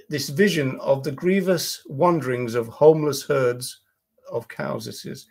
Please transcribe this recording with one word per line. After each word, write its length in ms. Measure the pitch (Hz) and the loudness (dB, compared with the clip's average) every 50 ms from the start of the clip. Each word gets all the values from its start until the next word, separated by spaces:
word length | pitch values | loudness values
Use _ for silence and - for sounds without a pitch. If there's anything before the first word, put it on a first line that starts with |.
| - | -8
this 220 | - 151 135 - - | -8 -6 -6 -6 -2
vision 500 | 139 156 208 202 165 156 139 131 131 - | 0 2 2 2 2 2 -2 -2 -4 -2
of 240 | - 139 139 135 135 | 0 0 0 0 0
the 80 | 156 | -4
grievous 720 | 135 - 170 180 190 196 175 190 180 160 175 - - - - | -6 -2 0 2 2 2 2 2 0 0 -2 -4 -8 -10 -12
wanderings 680 | - 147 135 170 175 170 156 127 127 123 123 123 113 117 | -10 -2 2 2 2 2 2 0 -2 -2 -2 -4 -2 -2
of 120 | 120 113 | -4 -4
homeless 540 | 117 - - 147 156 160 156 151 147 131 139 | -4 0 6 8 8 8 8 4 -2 -2 -2
herds 600 | - - 147 135 127 123 123 127 127 - - - _ _ _ _ _ _ _ _ _ - | -2 -2 0 2 2 0 0 -2 -6 -12 -14 -16 _ _ _ _ _ _ _ _ _ -10
of 160 | - 117 113 | -10 -10 -10
cows, 380 | - - - 147 139 - 113 110 | -10 -10 -8 -8 -6 -6 -8 -8
this 200 | 120 110 - - | -10 -12 -12 -14
is, 220 | 156 147 135 - _ | -14 -14 -14 -18 _